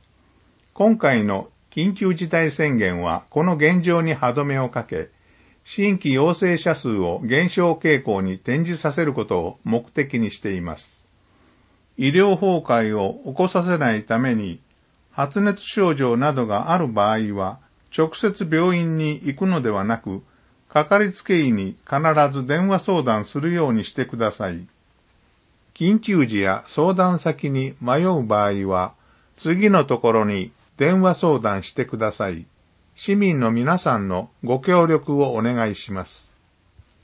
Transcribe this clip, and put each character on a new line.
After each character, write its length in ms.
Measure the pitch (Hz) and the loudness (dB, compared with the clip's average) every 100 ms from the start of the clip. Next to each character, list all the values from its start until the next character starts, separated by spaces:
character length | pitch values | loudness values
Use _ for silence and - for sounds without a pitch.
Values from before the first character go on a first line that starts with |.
| _ _ _ _ _ _ _ | _ _ _ _ _ _ _
今 240 | - 208 220 | 0 2 4
回 260 | 147 123 | 2 2
の 260 | 104 98 - _ _ | 0 -2 -6 _ _
緊 220 | - 175 | -2 -2
急 200 | 196 190 | 0 -2
事 160 | 175 175 | -2 -2
態 220 | 165 160 | 0 0
宣 260 | - 151 123 | 0 0 2
言 240 | 98 87 | 0 0
は 220 | 87 85 - | -2 -4 -4
こ 140 | - | -2
の 120 | 175 160 | 0 2
現 260 | 151 180 | 2 2
状 200 | 170 170 | 2 2
に 120 | 160 | 0
歯 180 | 147 127 | 0 -2
止 120 | 123 | 0
め 160 | 143 135 | -2 -2
を 100 | 131 | -2
か 140 | 123 | -4
け、 260 | 107 82 - _ _ _ _ _ - | -6 -8 -8 _ _ _ _ _ -12
新 280 | - 202 | -2 0
規 200 | 190 156 | 0 0
陽 200 | 131 156 | 2 2
性 240 | 165 185 170 | 2 0 0
者 180 | 175 156 | 0 -2
数 140 | 127 | -2
を 300 | 107 87 87 | 0 0 -2
減 260 | 113 131 175 | -2 0 0
少 240 | 180 175 | 2 0
傾 300 | 160 165 143 | 2 2 2
向 180 | 120 101 | 2 -2
に 120 | 95 | -2
転 300 | 92 - 135 | -4 -4 -2
じ 140 | 165 170 | -2 -4
さ 140 | 156 | -4
せ 120 | 139 160 | -2 -2
る 80 | |
こ 120 | 131 104 | -2 -2
と 140 | 98 | -2
を 200 | 85 - | -4 -8
目 180 | 113 113 - | -2 -2 -2
的 280 | - 139 123 | -4 -4 -2
に 100 | 110 | -4
し 100 | - | -4
て 140 | 107 95 | -6 -6
い 60 | |
ま 160 | 85 78 | -6 -10
す。 280 | - _ _ _ _ _ _ _ _ _ _ - | -16 _ _ _ _ _ _ _ _ _ _ -4
医 120 | 135 | 0
療 260 | 160 202 185 | 4 4 4
崩 240 | 196 175 | 2 0
壊 380 | - 120 110 107 | 2 2 2 0
を 240 | 98 - - | -2 -4 -8
起 80 | |
こ 140 | 135 180 | -2 0
さ 160 | 185 | 0
せ 140 | 175 175 | 0 0
な 180 | 135 107 | 0 0
い 80 | |
た 160 | 104 113 | -2 -2
め 160 | 131 113 | 0 -2
に、 240 | 101 82 _ _ _ _ _ | -4 -10 _ _ _ _ _
発 300 | - 139 202 | -6 -4 0
熱 200 | 202 202 | 0 -2
症 340 | - - 185 143 | -4 0 0 2
状 200 | 131 117 | 2 2
な 180 | 143 | 0
ど 140 | 135 113 | 0 0
が 240 | 104 151 | -2 0
あ 60 | 180 | 0
る 100 | 151 | 0
場 240 | 107 104 | 2 2
合 240 | 110 107 101 | 2 -2 -4
は、 240 | 95 120 _ _ _ - | -4 -6 _ _ _ -2
直 180 | 160 | -2
接 340 | - 214 - 175 | 0 -4 -2 -2
病 280 | 156 180 175 | 0 2 0
院 200 | 165 160 | 0 -2
に 220 | 156 151 | -2 -4
行 120 | - 139 | -6 -2
く 120 | 190 | 0
の 140 | 175 | 0
で 80 | 123 | 0
は 140 | 101 | -2
な 140 | 101 113 | -2 -4
く、 260 | - 95 - _ _ _ _ | -4 -10 -12 _ _ _ _
か 160 | 151 151 | -2 2
か 140 | 202 | 2
り 120 | 208 | 2
つ 120 | - | -4
け 160 | - 185 | -2 2
医 120 | 139 | 2
に 240 | 110 95 - - | 0 -2 -8 -6
必 140 | 139 160 156 147 | -2 2 4 2
ず 140 | 139 127 | 2 -2
電 220 | 151 190 | 0 0
話 120 | 190 | 0
相 240 | 190 180 | 0 0
談 220 | 127 107 104 | 0 0 -2
す 160 | 143 | -4
る 100 | 156 | -2
よ 180 | 175 151 | 0 0
う 40 | |
に 100 | 113 | 0
し 80 | 98 | -2
て 140 | - 127 | -4 -6
く 120 | 117 | -2
だ 140 | 110 | -2
さ 180 | - 98 | -2 -6
い。 140 | 85 90 _ _ _ _ _ _ _ _ _ _ - | -6 -12 _ _ _ _ _ _ _ _ _ _ -4
緊 240 | 165 214 | 0 2
急 260 | 220 185 127 | 2 2 2
時 140 | 104 | 2
や 240 | 95 98 - | 0 -2 -4
相 260 | - 165 | 0 0
談 260 | 190 185 175 | 2 2 0
先 300 | 165 143 143 | -2 -4 -4
に 240 | 135 135 - | -4 -4 -6
迷 240 | 120 135 180 | -2 0 2
う 200 | 175 113 | 0 0
場 200 | 104 101 | 2 2
合 220 | 101 98 | 0 -2
は、 260 | 92 92 - _ _ _ - | 0 -2 -6 _ _ _ -8
次 340 | 160 175 208 | -2 2 4
の 140 | 190 | 4
と 160 | 139 123 | 2 2
こ 140 | 117 | 4
ろ 120 | 113 107 | 4 2
に 260 | 101 92 - _ - | -2 -6 -12 _ -2
電 240 | 139 185 | 2 4
話 140 | 185 170 | 4 2
相 240 | 175 139 | 2 2
談 240 | 110 98 | 0 -4
し 100 | 92 | -6
て 120 | - 123 | -6 -6
く 120 | 117 | -2
だ 140 | 107 | -4
さ 180 | - 101 | -2 -4
い。 160 | 85 82 _ _ _ _ - | -6 -10 _ _ _ _ -10
市 200 | - 202 | -2 2
民 240 | 196 151 | 2 2
の 120 | 117 | 2
皆 260 | 117 127 180 | 0 0 0
さ 200 | 160 117 | 0 -2
ん 120 | 98 | -2
の 200 | 90 113 _ | -4 -6 _
ご 160 | 117 127 | -4 -2
協 260 | 131 180 165 | 2 4 4
力 380 | 156 - 143 | 2 0 0
を 100 | 139 | 0
お 80 | 117 | 0
願 300 | 113 123 110 | 0 0 -2
い 40 | 101 | -4
し 160 | - | -8
ま 140 | 95 90 | -10 -10
す。 280 | - - _ _ _ _ _ - _ | -14 -20 _ _ _ _ _ -20 _